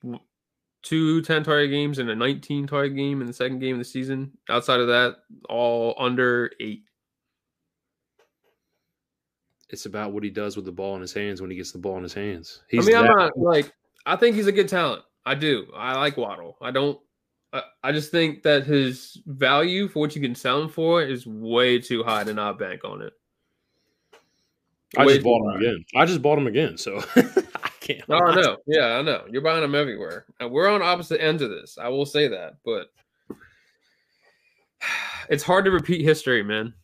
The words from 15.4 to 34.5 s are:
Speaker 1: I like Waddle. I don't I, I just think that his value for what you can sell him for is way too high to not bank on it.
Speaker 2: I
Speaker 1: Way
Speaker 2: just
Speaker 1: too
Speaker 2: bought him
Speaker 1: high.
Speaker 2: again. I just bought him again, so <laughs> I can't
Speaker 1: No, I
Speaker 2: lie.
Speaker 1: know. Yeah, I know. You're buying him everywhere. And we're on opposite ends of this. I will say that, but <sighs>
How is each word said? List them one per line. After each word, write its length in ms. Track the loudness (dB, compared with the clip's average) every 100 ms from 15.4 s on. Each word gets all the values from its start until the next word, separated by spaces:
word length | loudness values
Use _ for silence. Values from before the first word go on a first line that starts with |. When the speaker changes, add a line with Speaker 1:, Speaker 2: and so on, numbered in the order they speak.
| 0 0 -2 -8
Speaker 1:
I 200 | -4 -2
like 200 | -2 -2
Waddle. 420 | -6 -8 -14 -12
I 80 | -4
don't 300 | -2 -2 -4 _ _ _ _ _
I, 80 | -10 -10 _
I 80 | -4
just 180 | -4 -2
think 320 | 0 0 0
that 220 | 2 2 4
his 560 | 2 2 -4 -14 -20 -16
value 600 | 0 2 4 2 -2 -2
for 120 | -2
what 160 | -4 -2
you 60 |
can 140 | -4 -2
sell 260 | -2 -2
him 60 | -2
for 340 | -2 2 2
is 240 | 2 -4 -8
way 540 | -10 0 2 4 4
too 240 | 0 -4
high 220 | 0 -2 -2
to 80 |
not 260 | -4 -4 -6
bank 220 | -8 -8
on 180 | -12 -12
it. 120 | -16 _ _ _ _ _ _ _ _ _ _ -20 _ _ _ _ _ _ _ 4
Speaker 2:
I 80 | 6
Speaker 1:
Way 80 |
Speaker 2:
just 60 | 6
Speaker 1:
too 40 |
Speaker 2:
bought 220 | 6 2 2
him 60 |
Speaker 1:
high. 60 | -2
Speaker 2:
again. 260 | -2 -2 -4 2
I 100 | 2
just 160 | 4
bought 160 | 2 2
him 100 | 0
again, 300 | 0 -2 -4
so 240 | -8 -8 2
<laughs> 60 | 4
I 540 | 4 0 -2 -10 -12 -12
can't 280 | -8 -8 0
Speaker 1:
No, 80 | 2
I 120 | 4
Speaker 2:
lie. 100 | 4
Speaker 1:
know. 160 | 2 0 0
Yeah, 300 | 2 2 0
I 40 |
know. 240 | -2 -2 -4
You're 100 | -2
buying 220 | 0 0
him 120 | 0 0
everywhere. 500 | -2 -4 -10 -12 _ _
And 120 | -4
we're 180 | 2 2
on 120 | 4
opposite 420 | 2 0 -2 0
ends 180 | 0 0
of 80 | -2
this. 280 | -6 -14 -10
I 80 | -4
will 160 | -2 -2
say 220 | 0 0
that, 280 | 0 -10 -12 -6
but 220 | -6 -6 _ _ _ _
<sighs> 80 | -20 -20 _ _ _ _ _ _ _ _ _ _